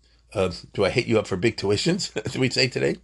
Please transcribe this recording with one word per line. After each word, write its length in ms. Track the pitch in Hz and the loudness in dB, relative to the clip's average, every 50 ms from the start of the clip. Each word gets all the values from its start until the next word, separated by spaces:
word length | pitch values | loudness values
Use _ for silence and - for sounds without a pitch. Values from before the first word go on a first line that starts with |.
| _ _ _ _ _ _ - | _ _ _ _ _ _ -2
Uh, 180 | 107 95 92 85 - - - - | 0 0 0 -2 -6 -14 -8 -2
do 100 | - 101 | 0 2
I 60 | 90 | 2
hit 180 | 90 127 120 113 | 2 2 2 2
you 100 | 113 107 | 2 2
up 80 | 98 | 2
for 120 | - 101 90 | 0 -2 0
big 200 | 90 - - - | 0 0 0 0
tuitions, 580 | - 98 104 101 - 175 170 208 - - - - | 0 0 0 2 2 0 0 0 -2 -6 -8 -8
<laughs> 80 | - | -8
as 120 | - - 135 | -6 -2 -2
we 120 | 131 127 | -2 0
say 180 | - 123 131 127 | 0 0 0 0
today? 300 | - 127 131 139 175 220 | 0 0 0 0 -2 -4